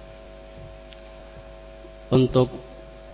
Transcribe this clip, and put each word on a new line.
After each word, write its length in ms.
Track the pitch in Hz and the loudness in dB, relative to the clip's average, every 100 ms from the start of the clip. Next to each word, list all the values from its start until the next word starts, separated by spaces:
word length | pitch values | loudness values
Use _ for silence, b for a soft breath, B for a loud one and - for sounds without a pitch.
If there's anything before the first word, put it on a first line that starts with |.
| - - - - - - - - - - - - - - - - - - - - - | -16 -16 -16 -16 -16 -14 -14 -14 -16 -16 -16 -16 -16 -16 -16 -16 -16 -16 -16 -16 4
untuk 400 | 127 127 131 123 - - - - - - | 6 8 8 6 4 -10 -14 -16 -16 -16